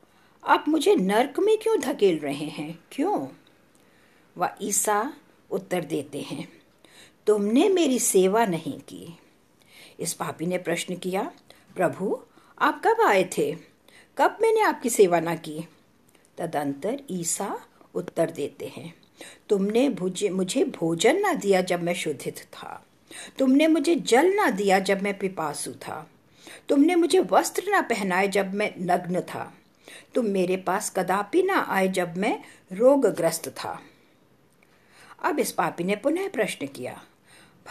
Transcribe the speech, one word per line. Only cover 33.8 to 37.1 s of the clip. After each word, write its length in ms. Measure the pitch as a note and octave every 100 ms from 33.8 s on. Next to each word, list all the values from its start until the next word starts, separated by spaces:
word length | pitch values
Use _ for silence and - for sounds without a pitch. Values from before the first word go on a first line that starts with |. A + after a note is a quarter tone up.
| - _ _ _ _ _ _ _ _ _ _ - - -
अब 160 | D#4+ D4
इस 120 | G#3
पापी 320 | - E3+ -
ने 120 | F3+ G3+
पुनः 340 | C4+ E4+ G4
प्रश्न 380 | C4 G#3 - -
किया, 360 | - B2 - -